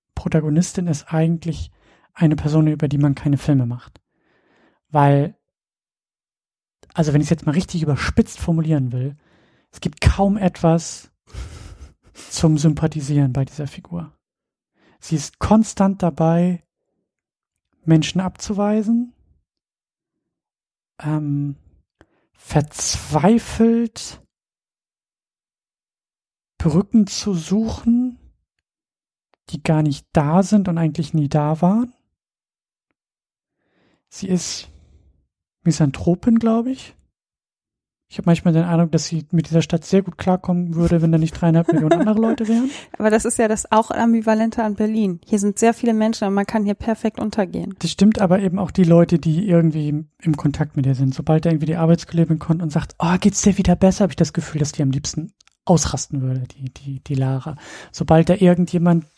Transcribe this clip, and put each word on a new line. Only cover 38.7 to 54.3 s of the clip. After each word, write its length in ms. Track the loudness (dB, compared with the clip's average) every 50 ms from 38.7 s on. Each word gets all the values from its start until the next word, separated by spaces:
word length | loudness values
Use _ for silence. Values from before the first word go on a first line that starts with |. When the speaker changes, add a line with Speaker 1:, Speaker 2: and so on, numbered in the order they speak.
| 2 0 0 2
Speaker 1:
dass 160 | 0 -2 -2
sie 180 | -2 -6 -6 -6 -2
mit 180 | -2 -2 -2 0
dieser 140 | 0 0
Stadt 220 | 0 0 -4 -6 -4
sehr 180 | 0 0 0
gut 160 | 0 -2 -8 -6
klarkommen 560 | -2 -2 -2 -2 0 -2 -2 -2 -2 -4 -2
würde, 260 | 0 0 2 2 2
wenn 120 | 2 2
da 60 | 2 2
nicht 120 | 2 0
dreieinhalb 420 | -2 0 0 2 2 2 2 2
Millionen 280 | 2 2 2 2 2 2
andere 200 | 2 0 2 0
Leute 280 | 0 0 -2 -2 -2 0
wären. 200 | 0 0 0 -2 -4 -8
Speaker 2:
<laughs> 160 | -18 -18 -8 -2
Aber 100 | 0 2
das 160 | 2 2 0
ist 140 | 0 -2 0
ja 80 | 0
das 240 | 0 0 -2 -2 0
auch 220 | 0 0 0 0
Ambivalente 720 | -2 0 2 2 2 2 2 0 0 2 0 -2 -2 -2 -4
an 100 | -4 -2
Berlin. 460 | -2 -2 -2 0 0 0 0 -2 -4 _
Hier 140 | -4 -2 0
sind 220 | 0 0 0 2
sehr 120 | 2 2 2
viele 200 | 2 0 0 0
Menschen 320 | 0 0 0 -2 -2 -2
und 80 | -2 0
man 100 | -2 -2
kann 200 | -2 -2 -2 -2
hier 100 | -2 -4
perfekt 460 | -4 -4 -6 -4 -2 -4 -4 -4 -4
untergehen. 560 | -6 -4 -2 -2 -4 -4 -4 -8 -8 -8 -10 -8
Speaker 1:
Das 140 | -8 -6
stimmt, 280 | 0 4 4 4 4 4
aber 200 | 2 2 2 2
eben 180 | 2 0 -2 -2
auch 140 | -4 -2
die 100 | 0 2
Leute, 380 | 4 6 8 6 6 6 2 0
die 280 | 2 0 0 0 2 2
irgendwie 400 | 4 4 4 4 2 0 -2 -2
im, 180 | -4 -4 -6 _ _ _
im 160 | -2 -2 -2
Kontakt 400 | 0 0 -2 0 -2 -4 -4 -2
mit 100 | -2 0
ihr 100 | 0 0
sind. 180 | 0 0 -2 -2
Sobald 300 | -2 0 2 2 2 2
da 40 | 2
irgendwie 160 | 0 0 0
die 100 | -2 -2
Arbeitskollegin 640 | 0 4 4 4 2 2 -4 0 0 2 2 0 -2
kommt 220 | 0 -2 -2 -2
und 100 | -2 -2
sagt, 240 | -2 -4 -4 -4 -6 -4
"Oh, 160 | 0 0 0 2
geht's 220 | 2 0 0 2
dir 140 | 0 2 2 2
wieder 180 | 2 2 2
besser?", 260 | 4 4 2 4 2
hab 80 | 0 -2
ich 60 | 0
das 160 | 0 -2 -2